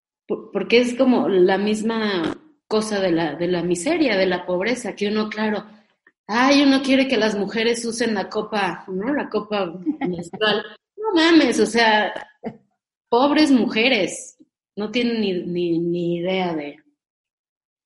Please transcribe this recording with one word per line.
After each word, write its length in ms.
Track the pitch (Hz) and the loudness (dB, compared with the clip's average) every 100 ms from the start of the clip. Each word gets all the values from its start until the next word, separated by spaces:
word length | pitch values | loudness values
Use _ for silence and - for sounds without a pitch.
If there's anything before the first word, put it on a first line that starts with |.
| _ _ - | _ _ -8
por-, 240 | - - | -8 -6
porque 280 | 202 190 233 | -8 2 2
es 160 | 247 247 | 2 2
como 320 | 269 240 - | 2 2 2
la 280 | 190 185 190 | 4 4 4
misma 800 | 208 214 220 226 214 185 156 - _ _ - | 0 -2 -2 -2 -2 -2 -4 -6 _ _ -4
cosa 320 | 214 214 202 | -4 -2 -2
de 120 | 190 | 0
la, 240 | 165 165 151 | 0 -2 -4
de 120 | 175 | -2
la 160 | 175 | -2
miseria, 540 | 175 175 285 339 277 196 | -2 -2 -2 0 0 2
de 80 | 185 | 0
la 200 | 180 180 | 0 -2
pobreza, 500 | 180 208 247 196 - | -4 -2 -4 -6 -4
que 120 | 208 | -2
uno, 220 | 214 214 | -2 -4
claro, 360 | 214 214 208 - - _ _ _ _ - | -4 -4 -4 -8 -20 _ _ _ _ -6
ay, 360 | 226 269 285 | 0 4 6
uno 180 | 277 269 | 6 4
quiere 260 | 262 262 262 | 4 2 2
que 100 | 233 | 2
las 200 | 214 208 | 0 0
mujeres 480 | 196 226 226 233 233 | -4 -2 -2 -2 -4
usen 280 | 226 233 202 | -4 -2 -2
la 140 | 185 | -4
copa, 560 | 220 208 214 190 165 - | -6 -4 -2 -2 -4 -8
¿no? 260 | 185 226 | -6 -4
La 160 | 285 - | -4 -2
copa 420 | 208 214 208 175 180 302 294 | -6 -4 -4 -4 -6 -6 -4
menstrual. 640 | 175 175 170 190 214 208 - - _ - | -4 -6 -10 -2 0 0 -4 -18 _ -8
No 160 | 427 | -2
mames, 460 | 339 330 330 262 233 | 2 6 6 4 2
o 60 | 208 | 0
sea, 460 | 233 226 214 185 - - _ 226 - _ _ _ _ - | 2 4 2 0 -6 -16 _ -14 -14 _ _ _ _ 0
pobres 420 | 240 285 294 302 | 2 4 4 4
mujeres, 840 | 254 208 214 247 233 165 - - _ _ _ _ - | 4 4 2 2 2 -2 -4 -14 _ _ _ _ -8
no 140 | 208 | -4
tienen 300 | 240 240 226 | -2 -2 0
ni, 120 | 196 175 175 | -2 -2 -4
ni, 340 | 175 175 165 | -4 0 0
ni 360 | 170 175 170 170 | 0 -2 -2 -2
idea 380 | 180 190 180 156 | -2 -2 -2 -4
de, 220 | 143 - _ _ _ _ _ _ _ _ _ _ | -8 -14 _ _ _ _ _ _ _ _ _ _